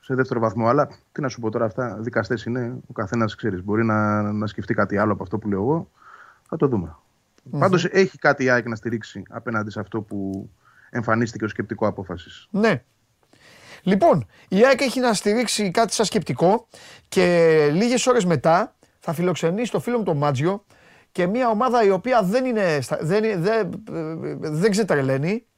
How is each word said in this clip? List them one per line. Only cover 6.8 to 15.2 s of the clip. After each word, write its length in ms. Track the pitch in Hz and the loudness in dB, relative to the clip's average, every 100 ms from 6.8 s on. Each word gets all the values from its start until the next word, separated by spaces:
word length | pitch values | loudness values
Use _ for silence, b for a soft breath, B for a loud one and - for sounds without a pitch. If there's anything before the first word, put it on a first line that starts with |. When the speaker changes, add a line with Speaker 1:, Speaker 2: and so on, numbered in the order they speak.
| 80 - _ _ _ _ | -4 -12 _ _ _ _
Speaker 2:
Μμμ. 160 | - 143 | -10 0
Speaker 1:
Πάντως 260 | 180 185 | 2 2
έχει 340 | 170 190 190 - | 2 2 0 2
κάτι 260 | 156 139 | 0 2
η 60 | 127 | 2
αεκ 160 | 123 117 | 2 0
να 60 | |
στηρίξει 480 | 110 117 113 - - 90 | -6 -4 -6 -8 -14 -14
απέναντι 400 | 117 - 113 107 | -12 -6 -4 -4
σε 100 | 101 | -8
αυτό 200 | 98 113 | -8 -8
που 500 | 101 101 98 95 - _ b b b | -8 -8 -6 -8 -12 _ b b b
εμφανίστηκε 540 | 120 113 110 117 110 | -6 -2 0 -2 -4
ως 60 | 107 | -8
σκεπτικό 360 | - 104 110 107 | -6 -8 -4 -4
απόφασης. 600 | - 92 87 - - - | -4 -10 -12 -12 -20 -8
Speaker 2:
Ναι. 320 | 185 220 143 _ _ _ _ _ B B B B B | 0 2 0 _ _ _ _ _ B B B B B
Λοιπόν, 440 | - 196 339 202 110 b b | 0 4 4 4 0 b b
η 160 | 185 | 4
αεκ 160 | 254 254 | 4 4
έχει 200 | 277 262 | 2 0
να 120 | 247 | 0
στηρίξει 560 | 202 | 0